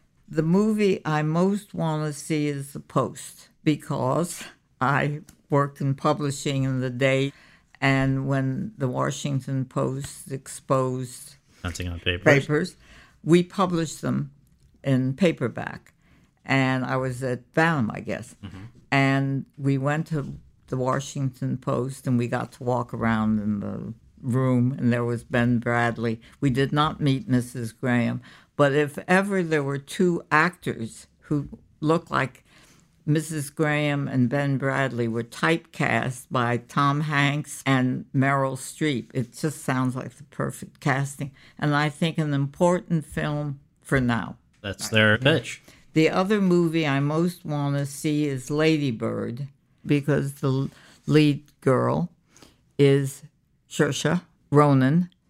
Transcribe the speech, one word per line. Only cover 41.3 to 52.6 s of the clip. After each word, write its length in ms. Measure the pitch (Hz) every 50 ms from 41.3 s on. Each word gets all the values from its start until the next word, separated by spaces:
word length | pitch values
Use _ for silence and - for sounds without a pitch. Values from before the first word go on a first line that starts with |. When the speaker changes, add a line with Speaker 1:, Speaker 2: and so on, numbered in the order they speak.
| - - - - _ -
Speaker 1:
And 160 | - 147 147
I 140 | 143 151 147
think 260 | - - 175 160 - 165
an 140 | 151 147
important 720 | 143 139 139 139 - - 180 175 180 170 - - 170 156 -
film 560 | - - 160 151 151 147 147 147 143 139 - _ _ _ _
for 180 | _ - 143 135
now. 360 | 123 120 117 107 - - - - _ _ _ _
Speaker 2:
That's 260 | - 98 92 - - -
their 300 | 113 110 107 107 107 117
pitch. 420 | 127 143 160 - - - - - _ - - - _ _
Speaker 1:
The 160 | - 156 160 147
other 300 | - 185 190 196 220 202
movie 460 | 190 180 175 175 170 160 160 165 156
I 120 | 143 135 139
most 440 | 143 147 151 165 175 180 175 - -
wanna 400 | 156 147 147 143 143 143 143 139
see 380 | 139 - - - 156 147 147 151
is 240 | 143 135 127 - -
Lady 400 | 147 151 156 160 160 147 143 131
Bird, 580 | 113 110 113 113 110 107 107 110 117 131 139 - - _ _ _ _ _ -
because 500 | 147 147 143 139 156 143 147 139 139 139
the 140 | - 147 135
l-, 200 | 131 135 139 - - - - - - _ -
lead 380 | 147 143 156 151 147 143 143 - _ _ _
girl 500 | - 131 127 123 123 123 131 156 175 - _ _ _ _ _ - - - _ _